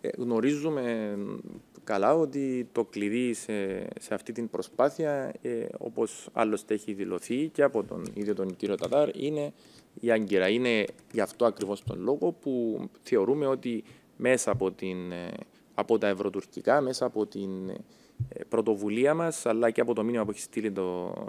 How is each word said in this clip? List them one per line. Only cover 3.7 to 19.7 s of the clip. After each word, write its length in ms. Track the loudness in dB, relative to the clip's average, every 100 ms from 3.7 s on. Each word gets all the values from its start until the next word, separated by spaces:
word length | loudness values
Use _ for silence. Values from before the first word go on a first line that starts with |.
| -4 -6 -12
σε 140 | -6
αυτή 180 | -6 -6
την 180 | -8 -4
προσπάθεια, 840 | -6 -6 2 2 2 -2 -2 -4 -6
ε, 240 | -4 -4 -6 -8
όπως 520 | -8 -2 -2 -4 -6
άλλωστε 400 | 0 2 0 -2
έχει 200 | -4 -2
δηλωθεί 540 | -6 -4 -6 -2 -2 -2
και 160 | 4
από 200 | 4 4
τον 220 | -4 -6 -8
ίδιο 220 | -4 -2 -2
τον 200 | -2 -2
κύριο 200 | -2 -2
Τατάρ, 340 | 0 2 2 0
είναι 380 | -4 -2 -6 -8 -20 -20 _ -4
η 120 | 2
Άγκυρα. 380 | 2 4 4 4
Είναι 360 | 4 4 2 0 -6 -6
γι' 100 | -2
αυτό 240 | -2 2 2
ακριβώς 380 | 2 -4 -4
τον 160 | -6 -4
λόγο 320 | -2 2 0
που 480 | -2 -2 0 0 -2 -6 -14
θεωρούμε 440 | 2 4 4 4 2
ότι 380 | 0 -2 -4 -6 -20 _ -2
μέσα 340 | 2 4 2
από 200 | 2 0
την, 400 | 0 -6 -6 -6
ε, 200 | -8 -8 -10 -14 _ _
από 240 | -4 2 4
τα 100 | 4
ευρωτουρκικά, 720 | 2 0 -2 -8 -2 4 4
μέσα 240 | 2 -2 -2
από 200 | 0 -2
την, 440 | -4 -6 -6 -8
ε, 760 | -10 -14 -20 -20 -10 -8 -8 -2
πρωτοβουλία 640 | 0 2 2 0 2 4
μας, 320 | 4 0 0 0
αλλά 240 | 4
και 120 | 4